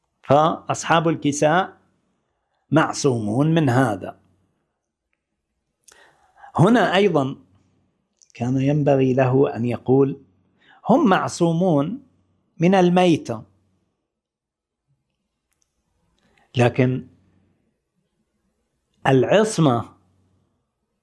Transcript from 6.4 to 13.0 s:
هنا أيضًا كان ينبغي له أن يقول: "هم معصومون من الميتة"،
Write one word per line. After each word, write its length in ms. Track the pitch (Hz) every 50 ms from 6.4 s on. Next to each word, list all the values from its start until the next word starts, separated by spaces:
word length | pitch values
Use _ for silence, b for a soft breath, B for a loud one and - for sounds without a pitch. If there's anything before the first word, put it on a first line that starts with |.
| b b b
هنا 380 | - 165 214 247 226 175 156 175
أيضًا 420 | 196 208 190 165 143 131 135 - - _ _ _ _ _ _ _ _ _ _ _ _ _ _ _ _ _ _ -
كان 260 | - 120 127 131 135
ينبغي 540 | 135 139 147 151 143 147 139 135 135 131 123
له 420 | 135 131 127 131 135 143 - -
أن 80 | 107 117
يقول: 560 | 120 113 - - 120 131 139 139 135 135 - - _ _ _ _ _ b b b b b b b -
"هم 200 | 226 339 311 190
معصومون 920 | 185 151 131 127 - - 175 170 165 165 190 185 151 139 143 180 247 - - _ _ _ _ _ _ _ _ _ _ -
من 160 | 165 180 196
الميتة"، 680 | 190 175 175 175 185